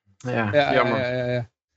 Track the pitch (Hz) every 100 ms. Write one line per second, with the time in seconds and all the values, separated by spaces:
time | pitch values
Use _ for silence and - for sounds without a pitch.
0 | _ _ 123 117 107 143 139 131 123 127
1 | 123 127 123 123 120 _ _